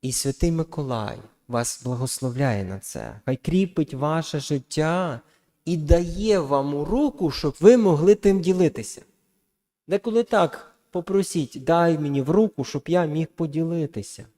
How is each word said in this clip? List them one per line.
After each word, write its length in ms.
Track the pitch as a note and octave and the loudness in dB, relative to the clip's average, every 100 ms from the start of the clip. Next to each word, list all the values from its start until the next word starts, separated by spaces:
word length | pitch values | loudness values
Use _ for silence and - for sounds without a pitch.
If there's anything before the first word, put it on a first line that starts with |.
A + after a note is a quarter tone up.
і 100 | C3 | -6
Святий 400 | B2 C#3 C3+ E3+ | -4 -4 0 0
Миколай 640 | E3 D#3+ - C#3 A#2+ G#2 - - _ _ | 0 -4 -6 -4 -4 -6 -10 -16 _ _
вас 340 | A#2+ A#2+ - | -4 -4 -6
благословляє 800 | B2 B2 B2+ - C3 A#2+ C#3 G#2 | -6 -4 -4 -4 -6 -2 0 0
на 140 | F#2+ G2 | -4 -8
це. 420 | - - A1+ A2 | -12 -12 -12 -10
Хай 120 | - C3 | -6 -4
кріпить 580 | - F3+ F#3+ F3+ D3+ | 0 0 0 -2 -4
ваше 460 | C3 D3 D#3+ D#3 D3+ | -2 -2 -2 -4 -6
життя 800 | - C#3+ - - D#3 F3 F3+ A#2 _ _ _ _ | -4 -6 -4 -2 -2 -2 -4 -8 _ _ _ _
і 120 | - E3+ | -4 -4
дає 640 | D3 E3+ F3 E3+ G#3+ G3+ | 4 4 4 -4 0 0
вам 340 | C#3 C#3 C#3 | 2 0 0
у 100 | C#3+ | -4
руку, 460 | D3+ A#3 D4 - F3 | -2 0 0 0 -4
щоб 260 | - D3+ - | -2 -4 6
ви 160 | F#3 B3 | 8 8
могли 380 | G#3 D3+ F3 | 6 4 4
тим 260 | G#3 G3+ G3 | 4 4 2
ділитися. 600 | E3+ F3+ E3 - G#2+ - _ _ _ _ _ _ _ _ - | 2 2 2 0 -14 -16 _ _ _ _ _ _ _ _ -4
Деколи 340 | G3+ A#3 A3+ | -4 0 -2
так 520 | A#3 G#3+ E3 - - _ _ | 0 2 0 -2 -20 _ _
попросіть: 760 | F3+ F3 G3 F#3 F3+ C3+ - | -8 -2 -2 0 -4 -4 -6
«Дай 340 | C3 E3+ E3+ D#3+ | 0 2 4 2
мені 240 | D3 C#3 | 0 -2
в 80 | C3 | 2
руку, 340 | F#3+ A3 - | 2 2 0
щоб 180 | C3+ C#3+ - | -6 -6 -2
я 180 | F3 E3 | 0 0
міг 200 | D3+ D#3+ | -2 -6
поділитися». 1000 | - E3 D3+ E3 E3+ D3+ A#2+ G2 - - | -6 -6 -2 -2 -2 -4 -6 -12 -16 -20